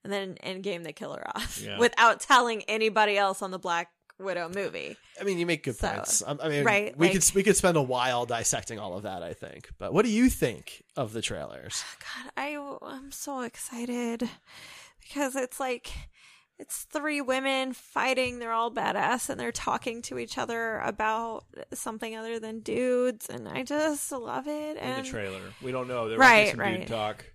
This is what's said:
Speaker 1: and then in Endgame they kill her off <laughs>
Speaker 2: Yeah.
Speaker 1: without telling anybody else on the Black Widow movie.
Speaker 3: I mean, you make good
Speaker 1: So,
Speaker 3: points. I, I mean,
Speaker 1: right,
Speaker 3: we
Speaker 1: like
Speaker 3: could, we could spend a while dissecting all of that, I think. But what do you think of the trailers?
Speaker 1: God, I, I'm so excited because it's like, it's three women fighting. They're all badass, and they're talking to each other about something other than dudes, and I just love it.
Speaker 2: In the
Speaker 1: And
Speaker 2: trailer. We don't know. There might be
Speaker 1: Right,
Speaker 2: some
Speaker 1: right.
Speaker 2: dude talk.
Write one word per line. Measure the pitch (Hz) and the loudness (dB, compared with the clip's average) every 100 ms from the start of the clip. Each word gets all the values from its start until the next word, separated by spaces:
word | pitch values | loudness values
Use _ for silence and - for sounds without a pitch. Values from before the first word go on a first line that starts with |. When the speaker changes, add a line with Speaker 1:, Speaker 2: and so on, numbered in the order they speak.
Speaker 1:
and | - | -2
then | 202 196 170 | -4 -4 -8
in | - 190 | -8 -6
Endgame | 190 175 | -4 -4
they | 165 | -8
kill | 147 139 | -10 -10
her | 143 - 202 | -8 -6 -6
off | 226 - | -6 -6
<laughs> | |
Speaker 2:
Yeah. | 107 101 | -6 4
Speaker 1:
without | 240 - 233 - | 4 8 6 6
telling | - 262 240 220 | 6 6 6 0
anybody | - 214 220 214 214 202 | -2 2 4 6 4 6
else | 196 190 | 4 2
on | 190 | -6
the | 185 | -4
Black | 180 170 175 _ _ - | -2 -2 -2 _ _ -8
Widow | 190 175 165 | -4 -2 -2
movie. | 190 185 85 71 - _ - | -4 -4 -4 -10 -12 _ -6
Speaker 3:
I | |
mean, | 202 180 | -2 0
you | 170 | 2
make | 160 | 2
good | 139 113 | 0 -2
Speaker 1:
So, | 208 | -2
Speaker 3:
points. | - - - - | -2 0 0 0
I, | 147 | -2
I | 160 | 0
mean, | 147 143 | 4 4
Speaker 1:
right, | 202 208 143 | 4 0 4
Speaker 3:
we | 175 | 4
Speaker 1:
like | 190 | 6
Speaker 3:
could, | - 196 | 4 6
we | |
could | 196 180 | 6 6
spend | 185 165 | 6 6
a | |
while | 127 123 127 123 120 | 4 2 2 2 0
dissecting | 117 110 123 - 113 | 0 0 -2 -4 -8
all | 101 90 | -6 -6
of | |
that, | 104 92 | -6 -6
I | 85 | -8
think. | - 82 67 - - | -10 -12 -16 -18 -8
But | - | 2
what | 147 233 | 4 4
do | |
you | 214 247 | 6 6
think | - 139 82 - - _ - | 6 0 -2 -12 -18 _ -6
of | 113 | -4
the | 110 | -4
trailers? | - 92 62 62 65 - - - | -4 -6 -8 -12 -8 -8 -8 -12
Speaker 1:
God, | - 247 254 - | -12 -12 -10 -6
I, | 285 294 285 - | -6 -6 -10 -12
I'm | - 269 277 | -12 -14 -14
so | - - 269 | -12 -8 -6
excited | 233 - - 240 247 240 233 233 233 - _ - - - - _ | -8 -8 -12 -8 -6 -2 -2 -2 -4 -6 _ -20 -20 -20 -20 _
because | - 277 277 269 | -12 -2 -2 0
it's | 254 - | -4 -4
like, | 262 240 - - - _ - - _ _ | -2 -2 -6 -12 -12 _ -20 -20 _ _
it's | - - - | -10 -10 -6
three | 311 302 294 | -4 -2 -2
women | 254 262 269 262 262 | 0 0 2 0 -2
fighting. | 247 - - 254 254 247 247 | -6 -6 0 2 2 0 -4
They're | 233 | -2
all | 226 233 | 0 0
badass, | 233 - 202 147 240 - | 0 0 2 2 0 -2
and | - | -4
they're | 170 | -4
talking | - - - - 226 | -4 -2 -2 -4 -8
to | - 254 | -8 -8
each | 233 - | -6 -4
other | 240 233 226 220 | -4 -2 -2 -2
about | - 208 220 220 233 220 _ - - | -4 -2 0 0 -4 -8 _ -18 -12
something | 262 254 220 226 220 | -8 -8 -6 -8 -8
other | 226 233 | -6 -8
than | 220 220 | -8 -8
dudes, | 220 214 254 247 254 226 - | -4 0 2 4 2 -2 -10
and | - 101 | -10 -8
I | 80 | -8
just | 254 294 311 294 - | -2 0 2 0 -4
love | 277 226 254 285 | -8 -6 -6 -4
it. | 302 302 | -6 -6
Speaker 2:
In | 311 | -6
the | |
Speaker 1:
And | 247 262 262 | -6 -4 -6
Speaker 2:
trailer. | 254 98 95 95 104 | -6 -4 -6 -10 -10
We | 131 | -6
don't | 131 123 | -4 -2
know. | 123 110 | -2 0
There | 113 | 8
might | 262 | 10
be | 220 | 10
Speaker 1:
Right, | 208 | 6
Speaker 2:
some | 135 | 2
Speaker 1:
right. | 196 - | -2 -2
Speaker 2:
dude | - | -4
talk. | 113 107 107 - | -2 -2 -4 -14